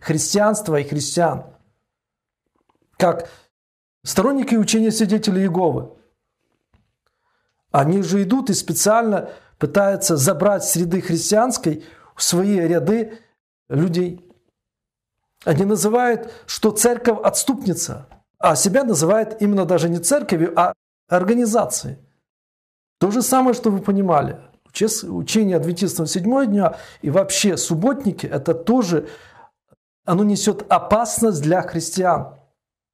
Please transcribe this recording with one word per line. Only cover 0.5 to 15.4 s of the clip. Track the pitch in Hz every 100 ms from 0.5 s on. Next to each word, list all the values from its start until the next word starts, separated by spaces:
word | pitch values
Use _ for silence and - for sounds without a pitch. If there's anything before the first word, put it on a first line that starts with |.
| 208 - 147
и |
христиан. | 139 147 135 170 165 131 - - _ _ _ _ _ _ _ _ _ _ _ _ _ -
Как | 180 - - - _ _ _ _ _ _
сторонники | - - 220 277 - 226
учения | 202 220 220
свидетелей | 220 208 214 214 185
Иеговы. | 190 170 170 127 127 - _ _ _ _ _ _ _ _ _ _ _ _ _ _ _ _ _
Они | 147 143 196
же | 170 196
идут | 190 262 220
и |
специально | 185 - 165 202 226 226 190 - - _ -
пытаются | 143 196 196 196 - 156
забрать | 139 175 202 196
с | -
среды | 165 175 185
христианской | 175 170 - 208 254 - 170 151 - - _ -
в |
свои | - 175 202 196
ряды | 165 175 147 226 220 - _ _ _ _ -
людей. | 135 180 170 180 175 - _ _ _ _ _ _ _ _ _ _ _